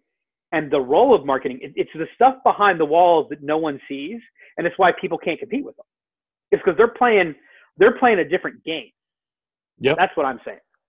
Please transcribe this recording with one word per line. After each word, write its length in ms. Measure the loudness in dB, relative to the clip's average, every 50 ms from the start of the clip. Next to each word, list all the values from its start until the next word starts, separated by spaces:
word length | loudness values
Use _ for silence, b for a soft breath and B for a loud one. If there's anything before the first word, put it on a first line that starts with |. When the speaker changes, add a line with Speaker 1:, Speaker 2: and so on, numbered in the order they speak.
| _ _ _ _ _ _ _ _ _ _
Speaker 1:
and 180 | -6 -6 -4 -2
the 100 | -2 -4
role 340 | -2 0 2 2 4 4 4
of 120 | 2 2
marketing. 320 | -2 -4 -4 -4 -6 -8 -8
It, 100 | -14 -12 -6
it's 140 | -6 -6 -6 -6
the 120 | -10 -10 -10 0
stuff 220 | _ 2 2 2 2 _
behind 340 | -2 0 2 2 2 2 0
the 60 | -2
walls 420 | 0 4 4 4 4 4 2 0 -4
that 120 | -10 -12
no 140 | -6 -4 -4 -2
one 220 | -2 -4 -6 -8 -12 -12
sees, 320 | -12 -10 -10 -12 -14 -14 -18 _ b b b b b
and 100 | -6 -6
it's 120 | -6 0 2
why 140 | 2 2
people 260 | 2 -2 -8 -8 -8 -6
can't 200 | -6 -8 -8 -8
compete 260 | -10 -8 -8 -8 -8
with 120 | -10 -16
them. 80 | -20 -20 _ _ _ _ _ _ _ _ _ _ _ _ _
It's 120 | -2 0
'cause 120 | 0 -2 2
they're 120 | 2 2 0
playing, 460 | 2 0 0 2 2 2 0 0 -4 b b b b b b b b
they're 220 | 4 4 4 4 4
playing 220 | 2 2 2 2
a 40 | 0
different 400 | -2 -4 -6 -6 -10 -14 -12 _
game. 260 | -12 -10 -10 -12 _ _ _ _ _ _ _ _ _ _ _ _ _ _ _ _ _ _ _
Speaker 2:
Yep. 160 | -2 -2 2 2
Speaker 1:
That's 180 | 0 -2 0
what 80 | -4 -4
I'm 160 | -4 -4 -8 -14
saying. 160 | -18 -18 -20 _ _ _ _ _